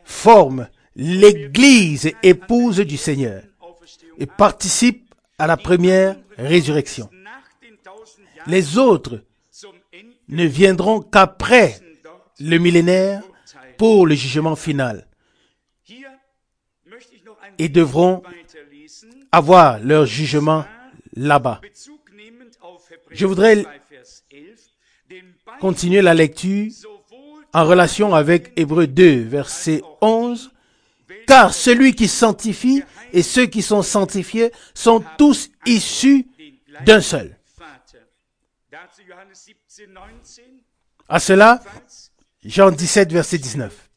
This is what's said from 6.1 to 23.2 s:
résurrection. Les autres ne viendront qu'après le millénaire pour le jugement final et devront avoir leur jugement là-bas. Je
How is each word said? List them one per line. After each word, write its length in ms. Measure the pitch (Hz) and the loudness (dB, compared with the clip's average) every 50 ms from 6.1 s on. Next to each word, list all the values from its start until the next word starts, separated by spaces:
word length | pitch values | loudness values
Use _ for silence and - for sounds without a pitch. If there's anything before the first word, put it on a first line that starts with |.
| 196 - - _ _ | -2 -8 -16 _ _
résurrection. 720 | - 120 139 165 175 147 135 147 151 - - - - 113 104 _ - - - 233 269 269 _ _ _ _ 240 220 _ _ - - - - _ _ _ _ _ _ - - | -12 -6 -2 0 0 0 0 -4 -4 -4 -6 -10 -16 -16 -18 _ -20 -20 -20 -20 -20 _ _ _ _ _ -20 _ _ _ -20 -20 -20 -20 _ _ _ _ _ _ -18 -10
Les 300 | - 170 190 180 143 151 | -4 -2 -2 -2 -2 0
autres 460 | 226 269 247 196 143 - 120 120 104 - _ _ _ _ _ _ - - - _ _ _ _ _ - - _ _ _ _ - | 0 2 2 2 0 -2 -10 -16 -16 -18 _ _ _ _ _ _ -20 -20 -20 _ _ _ _ _ -20 -20 _ _ _ _ -12
ne 160 | 135 160 175 | -6 -4 -4
viendront 560 | 160 127 143 196 196 190 175 180 202 220 214 | -2 0 2 2 2 2 0 -2 -2 -2 -4
qu'après 800 | - - - 208 190 185 - - - - 233 254 208 143 107 - _ 170 - _ _ 156 170 _ _ _ _ - | -4 -2 2 2 2 2 0 -8 -4 0 2 4 4 2 0 -6 _ -20 -20 _ _ -20 -20 _ _ _ _ -14
le 200 | 143 156 165 165 | -6 -2 -2 0
millénaire 640 | 175 175 170 170 165 175 180 185 190 196 202 196 202 - _ _ _ _ - 139 - - _ - | 0 2 2 2 2 2 0 0 0 -2 -4 -8 -12 -20 _ _ _ _ -20 -20 -20 -20 _ -2
pour 280 | 214 226 220 202 180 | 0 2 4 4 4
le 80 | 160 151 | 2 0
jugement 420 | 139 120 131 123 151 151 160 156 | -2 -4 -6 -6 -6 -6 -6 -6
final 500 | 147 - 165 147 139 131 123 107 87 - _ _ _ _ _ _ _ _ _ _ _ _ _ _ _ _ _ 214 254 269 269 269 269 _ _ _ _ _ _ _ _ _ _ _ _ _ 170 202 247 247 _ _ 220 _ 220 214 _ _ 202 196 180 | -8 -8 -8 -6 -6 -6 -8 -8 -12 -18 _ _ _ _ _ _ _ _ _ _ _ _ _ _ _ _ _ -20 -20 -20 -20 -20 _ _ _ _ _ _ _ _ _ _ _ _ _ _ _ -20 -20 _ _ _ _ _ _ -20 _ _ -20 _ -10
et 100 | - 165 | -8 -4
devront 540 | 143 175 165 139 127 156 175 180 185 180 180 180 175 170 165 _ _ 156 147 143 143 147 151 156 - - _ 226 240 262 _ - - | 0 0 0 0 0 0 0 0 -2 -4 -10 -20 -20 -20 -20 _ _ -20 -20 _ _ _ _ _ -20 -20 _ _ _ _ _ -4 -2
avoir 460 | 151 143 147 185 180 165 143 120 107 | -2 2 4 6 6 6 4 2 -2
leur 260 | 107 131 151 156 151 | -4 -2 0 0 0
jugement 640 | 120 107 131 156 131 143 151 147 156 156 156 147 - - - 254 262 _ _ _ - - | -2 -4 -6 -8 -4 -4 -4 -2 -2 -4 -4 -6 -10 -18 -20 -20 -20 _ _ _ -20 -14
là-bas. 460 | 113 131 147 147 143 123 131 110 - - 208 _ _ - 277 302 294 _ _ 185 208 208 220 233 240 254 233 _ _ _ 175 180 180 _ _ 170 - _ _ | -10 -4 0 0 0 0 -2 -8 -8 -14 -20 _ _ -20 -20 -20 _ _ _ _ _ -20 -20 _ _ _ _ _ _ _ -20 -20 _ _ _ -20 -20 _ _
Je 160 | 165 - | -10 -6